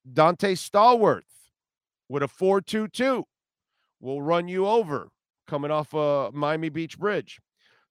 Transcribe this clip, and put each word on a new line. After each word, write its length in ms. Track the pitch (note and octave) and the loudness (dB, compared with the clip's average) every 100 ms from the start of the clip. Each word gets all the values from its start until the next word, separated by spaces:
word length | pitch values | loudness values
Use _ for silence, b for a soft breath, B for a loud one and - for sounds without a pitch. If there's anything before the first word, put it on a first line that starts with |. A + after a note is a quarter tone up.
| C3 | -4
Dante 440 | B2+ D#3+ F3 G3 F#3 | 2 4 2 -2 -4
Stallworth 960 | - G3+ A#3 A#3+ F#3+ G2+ - _ _ _ _ _ _ _ - | 0 4 6 6 4 2 -6 _ _ _ _ _ _ _ -10
with 160 | C#3 | -6
a 60 | C#3 | -6
four 320 | - F#3+ G3 | 0 2 2
two 260 | - G#3+ G#3+ | 0 -4 -4
two. 380 | - C4 A#3+ - _ _ _ _ _ _ _ | -2 0 0 -6 _ _ _ _ _ _ _
We'll 220 | B2 C#3+ | -10 -6
run 260 | C#3+ E3+ F3 | -2 -2 -2
you 180 | F#3 G3 | -2 0
over 440 | A#3 E3+ C3 - _ _ _ - | 0 0 -6 -8 _ _ _ -10
coming 220 | D3 D3 | -6 -4
off, 240 | D3+ D3 | -4 -4
uh, 380 | D3+ D3 C#3+ A2+ | -2 0 0 -2
Miami 360 | C#3+ D3 D#3+ D#3+ | -4 -4 -2 -6
Beach 280 | D3+ D#3+ - | -8 -10 -6
Bridge. 420 | G3+ F3+ F#2+ - _ _ _ _ _ | -4 -4 -8 -16 _ _ _ _ _